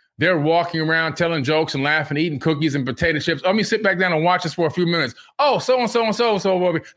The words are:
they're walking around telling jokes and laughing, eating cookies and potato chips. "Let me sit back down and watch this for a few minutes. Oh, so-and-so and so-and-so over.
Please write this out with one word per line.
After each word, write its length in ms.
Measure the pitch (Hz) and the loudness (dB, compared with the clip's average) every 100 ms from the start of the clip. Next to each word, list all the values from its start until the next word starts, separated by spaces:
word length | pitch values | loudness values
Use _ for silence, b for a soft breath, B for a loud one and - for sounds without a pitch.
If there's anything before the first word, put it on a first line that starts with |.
| _ - | _ -2
they're 200 | 165 175 | 0 2
walking 420 | 147 170 165 165 | 2 2 0 -2
around 340 | 156 160 160 | 0 0 0
telling 300 | - 170 165 | -2 -2 0
jokes 300 | 131 156 156 | 0 0 0
and 100 | 139 | -2
laughing, 320 | 139 156 151 147 | 0 0 -2 -2
eating 220 | 170 143 | -2 -2
cookies 360 | 165 147 160 | -2 0 0
and 120 | 139 127 | -2 -4
potato 320 | 127 170 156 | -2 -2 -2
chips. 240 | 151 151 | -2 -2
"Let 100 | 185 | 0
me 80 | 214 | 0
sit 200 | 196 220 | 0 0
back 160 | 208 180 | 0 0
down 160 | 185 | 0
and 100 | 160 | 2
watch 200 | 165 180 | 2 0
this 100 | 165 | -2
for 120 | 160 160 | -2 -2
a 40 | |
few 160 | 160 170 | 0 0
minutes. 280 | 170 135 - B B | 0 -2 -6 B B
Oh, 200 | 285 214 | 2 2
so-and-so 480 | - 254 233 233 226 | 2 2 2 0 0
and 100 | 208 | 2
so-and-so 480 | 240 208 196 185 | 2 2 2 2
over. 160 | 180 160 B | 2 -2 B